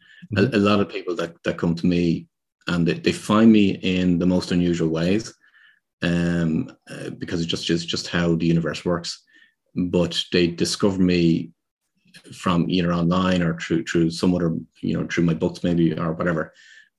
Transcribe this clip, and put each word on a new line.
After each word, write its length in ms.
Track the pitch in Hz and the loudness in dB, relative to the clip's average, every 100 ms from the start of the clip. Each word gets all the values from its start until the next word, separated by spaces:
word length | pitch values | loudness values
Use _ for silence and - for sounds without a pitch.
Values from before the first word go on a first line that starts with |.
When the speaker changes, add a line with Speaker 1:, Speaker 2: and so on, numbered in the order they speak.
| _ - - | _ -20 -4
Speaker 1:
Mm-hmm. 220 | 85 - | 0 2
Speaker 2:
A, 40 | 110 | 4
a 20 | |
lot 180 | 101 104 | 4 2
of 100 | 98 | 0
people 280 | 98 90 87 | -4 -6 -6
that, 180 | 85 - | -6 -6
that 160 | 87 - | -6 -2
come 160 | 87 | -2
to 120 | 85 90 | 0 0
me 420 | 87 87 82 - _ _ _ - | 2 2 0 -6 _ _ _ -4
and 180 | 87 85 | 0 0
they, 60 | |
they 180 | 82 87 | 0 -2
find 400 | - - 107 113 | -2 0 4 6
me 200 | 107 98 - | 6 4 0
in 380 | 92 92 90 87 | -2 0 2 2
the 60 | 90 | 2
most 260 | 90 - | 0 0
unusual 360 | 90 87 82 82 | 0 2 0 0
ways, 460 | 80 85 107 - - _ _ - _ _ _ | 0 0 0 -4 -16 _ _ -20 _ _ _
um, 680 | 87 87 87 85 82 80 - - - | -2 0 0 0 0 -2 -4 -12 -18
uh, 220 | - - | -14 -12
because 300 | - - 85 | -12 -8 -4
it's 100 | 82 | -4
just, 180 | - - | -4 -2
it's 160 | 85 | -4
just 220 | 85 87 - | -4 -8 -6
how 300 | 87 85 82 | -2 0 0
the 100 | 85 | 2
universe 380 | 85 78 73 | 0 -2 -6
works. 360 | 90 85 - - _ _ _ _ _ | -4 -4 -6 -14 _ _ _ _ _
But 480 | - 90 90 85 - - | -6 -2 0 0 -2 -2
they 160 | 90 85 | 0 0
discover 560 | 85 87 - 104 92 | 0 -4 0 0 2
me 480 | 90 87 85 85 - _ _ _ _ _ _ - - | 2 4 4 2 -2 _ _ _ _ _ _ -20 -20
from 360 | - 95 87 85 | -6 -2 0 0
either 220 | 92 87 | 0 0
online 500 | 85 85 92 92 90 | 0 0 2 2 2
or 160 | 85 82 | 0 -4
through, 260 | - 82 | -4 -4
through 260 | - 85 82 | 0 0 0
some 240 | 82 92 | 0 0
other, 220 | 87 82 82 82 _ | 2 0 -2 -8 _
you 160 | 95 85 | -4 -4
know, 120 | 80 | -4
through 140 | 85 | 0
my 100 | 85 | 0
books 300 | 82 90 - | 0 -2 -2
maybe 280 | 90 85 80 82 | -2 2 0 0
or 140 | 82 | -4
whatever. 400 | 82 90 78 78 _ - - _ | -2 -2 -2 -6 _ -20 -20 _